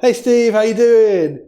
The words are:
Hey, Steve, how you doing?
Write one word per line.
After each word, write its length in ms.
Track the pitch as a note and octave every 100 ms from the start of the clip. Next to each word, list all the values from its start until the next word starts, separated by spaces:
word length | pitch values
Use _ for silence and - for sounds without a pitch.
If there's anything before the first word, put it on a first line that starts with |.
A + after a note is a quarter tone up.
Hey, 120 | B3+
Steve, 400 | A#3+ - A#3+ A#3
how 80 | G#3+
you 140 | A3
doing? 640 | G#3+ A#3+ A#3 A3 G3 D#3 C#3